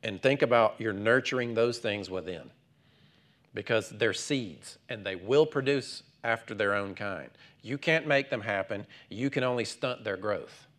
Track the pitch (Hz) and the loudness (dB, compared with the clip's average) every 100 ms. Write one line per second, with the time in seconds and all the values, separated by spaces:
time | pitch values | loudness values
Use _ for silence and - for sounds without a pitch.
0 | 113 98 131 139 135 120 110 - 113 98 | -6 0 2 4 4 6 6 2 -4 0
1 | 107 127 131 127 120 113 120 120 113 104 | 4 2 2 -2 -2 2 0 0 -4 -4
2 | 92 92 87 87 67 _ _ _ _ _ | -4 -6 -6 -10 -12 _ _ _ _ _
3 | _ _ _ _ _ - 101 113 104 107 | _ _ _ _ _ -10 2 0 0 0
4 | 113 95 - 143 107 78 - - - 117 | 2 2 -2 -2 -2 -10 -16 -20 -12 -8
5 | 98 92 95 139 156 143 135 143 - - | -6 -6 2 4 4 2 0 -2 -2 -14
6 | - _ 117 113 - 107 101 101 98 90 | -16 _ -2 -2 -4 -2 0 2 -2 -6
7 | 104 90 65 _ - _ 110 139 - 160 | -6 -6 -10 _ -20 _ -8 -4 2 2
8 | 156 139 135 113 107 98 95 101 104 - | 4 2 2 -4 -2 -2 -2 -6 -8 -18
9 | - 98 135 135 127 123 107 - 127 123 | -14 -4 -2 0 0 0 -4 -4 -4 -4
10 | 107 95 104 95 - - - | -6 -4 -2 -4 -6 -18 -20